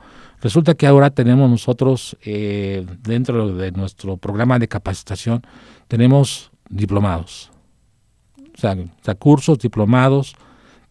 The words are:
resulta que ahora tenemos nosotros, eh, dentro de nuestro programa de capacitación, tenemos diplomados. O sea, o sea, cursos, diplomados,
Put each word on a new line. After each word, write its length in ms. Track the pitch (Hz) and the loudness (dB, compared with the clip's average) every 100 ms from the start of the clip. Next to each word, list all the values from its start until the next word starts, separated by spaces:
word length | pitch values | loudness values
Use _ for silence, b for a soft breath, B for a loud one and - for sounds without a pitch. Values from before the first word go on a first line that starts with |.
| B B B B | B B B B
resulta 360 | 117 160 156 - | -2 0 2 2
que 120 | 143 | 4
ahora 220 | 139 143 | 6 4
tenemos 400 | 135 120 127 131 | 2 2 4 4
nosotros, 640 | 117 - 120 135 127 - - | 2 0 0 0 -2 -6 -14
eh, 640 | 107 104 104 101 98 98 92 90 | -8 -6 -4 -4 -4 -6 -10 -12
dentro 500 | 110 120 127 120 104 90 | -6 -4 -2 -2 -2 -4
de 160 | 95 | -6
nuestro 420 | 90 95 - 95 92 | -6 -8 -8 -10 -8
programa 420 | 101 101 123 123 | -6 -2 0 0
de 120 | 113 | 0
capacitación, 760 | 104 - 95 - 95 113 120 B B B B B | -6 -8 -10 -10 -8 -4 -4 B B B B B
tenemos 600 | 113 123 139 135 - - _ - | 2 4 4 2 -4 -16 _ -12
diplomados. 840 | 95 104 101 101 82 85 - - _ _ _ _ _ _ _ _ _ - - | -6 -2 0 -2 -4 -8 -18 -20 _ _ _ _ _ _ _ _ _ -20 -6
O 60 | |
sea, 120 | 104 | -4
o 300 | 95 87 _ - | -4 -8 _ -10
sea, 100 | 98 | -2
cursos, 420 | 147 143 160 143 | 2 2 2 -2
diplomados, 800 | 117 120 104 127 131 139 135 - b b b b b | -2 -2 0 2 2 0 -4 -14 b b b b b